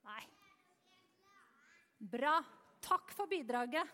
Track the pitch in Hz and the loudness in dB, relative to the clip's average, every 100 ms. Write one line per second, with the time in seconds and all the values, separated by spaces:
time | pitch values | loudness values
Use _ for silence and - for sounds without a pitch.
0 | 208 214 - - - _ _ _ _ 370 | -10 -12 -12 -20 -20 _ _ _ _ _
1 | 381 _ _ - - _ - - _ _ | _ _ _ -20 -20 _ -20 -20 _ _
2 | 208 240 285 320 - - - - - 370 | -6 0 4 4 2 -16 -20 -14 0 0
3 | - - 403 370 233 240 247 311 339 | 0 -6 -2 -2 0 0 2 0 -2